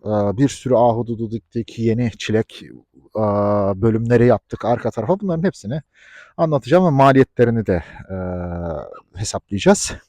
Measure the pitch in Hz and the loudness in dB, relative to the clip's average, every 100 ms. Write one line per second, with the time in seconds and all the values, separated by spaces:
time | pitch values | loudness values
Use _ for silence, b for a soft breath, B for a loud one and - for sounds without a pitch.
0 | 104 104 101 98 139 - 123 117 120 117 | -2 -2 -2 0 -2 -2 0 2 4 0
1 | 117 110 113 110 _ 120 113 - 113 113 | -6 -6 -6 -10 _ -10 -10 -4 -2 0
2 | 120 - - 107 - - 76 62 _ _ | -2 -6 -2 -2 -2 -10 -20 -20 _ _
3 | _ - 107 101 101 104 98 95 113 110 | _ -4 -2 0 0 0 0 0 0 0
4 | 117 120 120 110 _ - 107 120 113 117 | 2 4 4 2 _ -8 -2 -2 -2 -6
5 | 107 196 202 165 180 - 104 151 _ B | -4 -4 -2 -2 -4 -6 -10 -10 _ B
6 | B B B - 165 147 120 170 180 139 | B B B -4 0 0 2 2 4 6
7 | 135 135 131 - 120 117 104 90 B B | 6 6 4 2 2 2 0 -2 B B
8 | - 95 92 90 87 87 85 73 50 - | -12 -8 -6 -6 -8 -8 -8 -8 -12 -18
9 | _ 90 107 - _ 101 180 196 - - | _ -10 -8 -8 _ 0 2 2 -2 -10